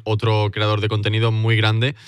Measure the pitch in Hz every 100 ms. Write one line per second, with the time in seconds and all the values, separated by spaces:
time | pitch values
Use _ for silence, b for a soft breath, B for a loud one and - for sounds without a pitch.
0 | 110 107 110 107 104 104 107 107 107 107
1 | 107 110 113 110 113 110 110 110 127 -